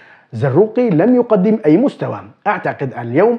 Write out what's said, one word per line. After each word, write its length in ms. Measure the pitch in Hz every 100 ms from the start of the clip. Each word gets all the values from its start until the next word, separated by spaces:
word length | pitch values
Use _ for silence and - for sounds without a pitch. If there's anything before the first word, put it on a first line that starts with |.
| - - _
زروقي 580 | 110 135 135 220 247 247
لم 260 | 156 214 247
يقدم 420 | 240 208 202 220 151
أي 100 | 165
مستوى. 440 | 180 - 131 107 98 _ 202
أعتقد 440 | 202 147 123 139 120
اليوم 380 | 117 135 220